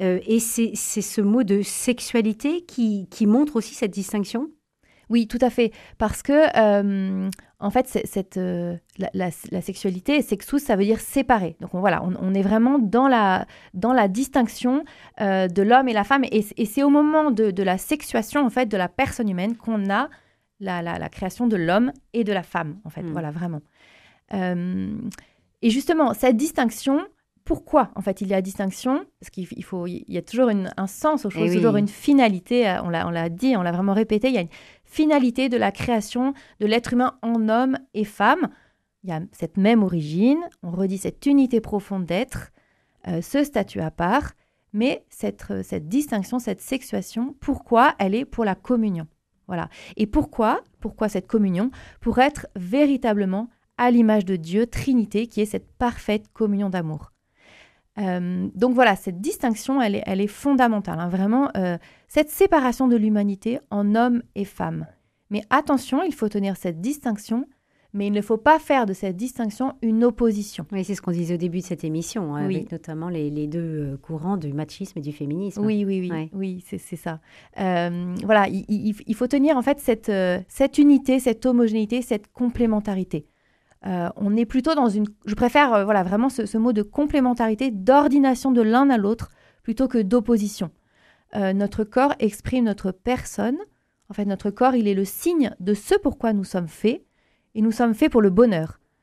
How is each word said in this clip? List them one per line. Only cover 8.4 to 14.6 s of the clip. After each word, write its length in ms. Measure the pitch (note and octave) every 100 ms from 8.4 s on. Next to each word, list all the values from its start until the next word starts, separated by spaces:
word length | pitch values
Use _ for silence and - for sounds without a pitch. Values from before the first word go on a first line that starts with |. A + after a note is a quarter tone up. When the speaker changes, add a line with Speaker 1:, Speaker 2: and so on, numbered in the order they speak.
| F3+ F3 F3 F3 - -
Speaker 2:
la, 140 | F#3
la, 160 | F#3+ F3+ - -
la 100 | F3+
sexualité, 640 | F#3+ F#3 G3+ F3+ - D4
sexus, 380 | - G3+ - C#4
ça 160 | C#4+ G3
veut 80 |
dire 140 | G3+ A3
séparé. 580 | - C4+ C4 A3+ E3+ E3
Donc 140 | F3+
on, 60 | F3+
voilà, 220 | G3 E3
on, 120 | F#3 F#3
on 140 | F#3+
est 80 | G3
vraiment 360 | F#3+ A3 A#3+ C#4+
dans 280 | G#3 A#3 C4+
la, 400 | A#3+ G3 F#3 - - -
dans 180 | F#3 A3
la 160 | B3+ G3+
distinction, 760 | G3 C4+ C#4 A3+ -